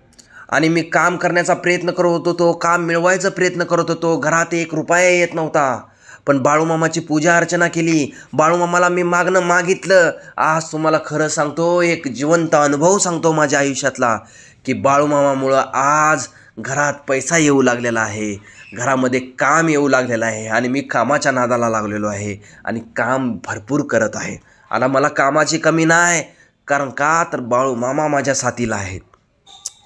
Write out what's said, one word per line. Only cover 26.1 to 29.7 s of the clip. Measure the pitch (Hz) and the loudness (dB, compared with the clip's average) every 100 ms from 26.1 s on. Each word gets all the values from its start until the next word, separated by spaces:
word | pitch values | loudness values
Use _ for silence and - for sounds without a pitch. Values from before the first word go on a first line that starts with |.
| 170 - - _ _ - | 0 -4 -14 _ _ -4
कारण | 143 135 | -2 -2
का | 120 147 165 170 | -2 0 0 -2
तर | 143 | -4
बाळूमामा | 117 123 135 117 123 143 151 | -2 0 0 -2 -2 -2 0
माझ्या | 143 127 | -2 -2
साथीला | 127 123 117 113 | -2 -4 -4 -4
आहेत. | 104 95 95 - _ _ _ - - - | -4 -6 -12 -16 _ _ _ -20 -18 -18